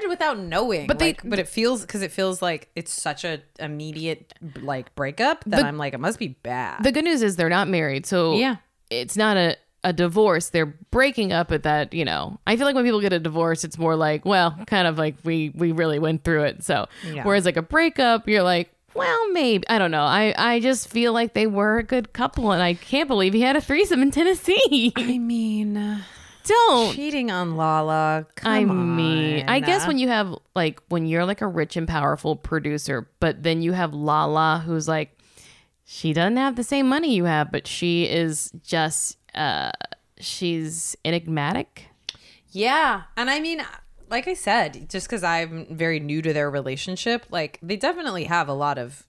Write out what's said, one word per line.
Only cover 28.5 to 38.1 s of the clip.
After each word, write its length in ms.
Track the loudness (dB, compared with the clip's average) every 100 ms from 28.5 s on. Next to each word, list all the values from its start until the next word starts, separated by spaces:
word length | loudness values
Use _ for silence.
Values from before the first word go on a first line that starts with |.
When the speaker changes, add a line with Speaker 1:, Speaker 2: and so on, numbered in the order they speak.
Speaker 2:
I 120 | 2
mean, 800 | 4 2 2 2 2 2 2 0 0
I 80 | 0
Speaker 1:
on. 60 |
Speaker 2:
guess 220 | 2 2 2
when 120 | 0
you 100 | 2
have, 260 | 0 0 -6 -8
like, 260 | -2 -2 -2 _
when 160 | -2
you're, 220 | 0 0 0
like, 160 | -2
a 40 | -4
rich 300 | -2 -2 -2
and 100 | -4
powerful 500 | 0 0 -2 -2 -4
producer, 760 | -2 -2 -2 -4 -4 -6 -6 _
but 220 | -2 0
then 180 | -2 0
you 120 | 0
have 200 | 0 -2
Lala, 720 | -2 0 2 2 2 2 0
who's, 240 | -2 -2 0
like, 300 | -2 -4 _ _ -20 -20 -20 _ _
she 300 | _ -6 -2
doesn't 240 | 2 2 2
have 180 | 0 -2
the 80 |
same 240 | -2 0 2
money 260 | 2 2
you 100 | 2 2
have, 260 | 2 0
but 140 | -4 -6
she 380 | -4 0 0
is 420 | 0